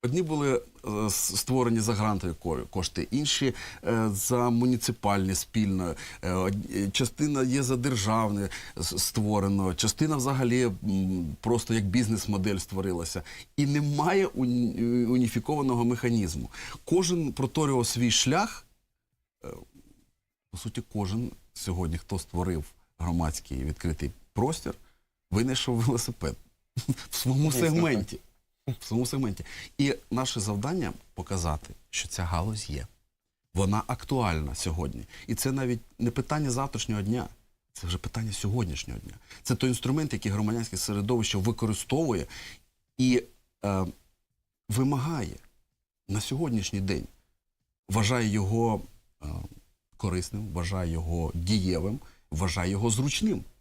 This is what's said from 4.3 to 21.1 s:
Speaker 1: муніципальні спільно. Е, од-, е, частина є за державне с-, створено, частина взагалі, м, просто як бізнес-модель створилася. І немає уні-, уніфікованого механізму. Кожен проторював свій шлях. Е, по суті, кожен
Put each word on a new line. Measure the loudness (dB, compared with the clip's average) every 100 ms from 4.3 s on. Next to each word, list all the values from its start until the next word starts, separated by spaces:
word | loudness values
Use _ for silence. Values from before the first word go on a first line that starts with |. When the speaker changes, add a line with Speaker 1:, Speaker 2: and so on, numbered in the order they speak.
| 2 4
Speaker 1:
муніципальні | 4 4 2 0 -2 0 2 2
спільно. | 0 -2 0 2 2 0 -4 -10 -8
Е, | -2
од-, | 0 2 0 -2
е, | -2 0
частина | 0 -2 0 0 2
є | 2 2
за | 2 0
державне | 0 0 2 2 2 0 -2 -6 -12 -6
с-, | -4 -2
створено, | -2 0 2 4 4 4 2
частина | 2 0 2 2 2
взагалі, | 0 2 4 4 2 0
м, | -2 0 2 0 -2 -4
просто | 0 0 2
як | 0
бізнес-модель | 2 2 2 0 0 0 0 0
створилася. | -4 -4 -2 -2 -2 -6 -10 -16 -10 0
І | 2
немає | 2 2 2 4 4 2
уні-, | 2 2 2 2 2 2 2 4
уніфікованого | 4 4 0 0 0 2 4
механізму. | 2 2 2 2 2 -2 -8 -10 -14 -14
Кожен | 0 2 4 0 -2
проторював | -2 -2 2 2 2 2
свій | 2 4
шлях. | 4 4 2 2 -4 -18 _ _ _ _ _ _ _
Е, | -14 -14 -16 -20 -20 -20 _ _ _ _ _
по | -12
суті, | -10 -8 -6
кожен | -4 -2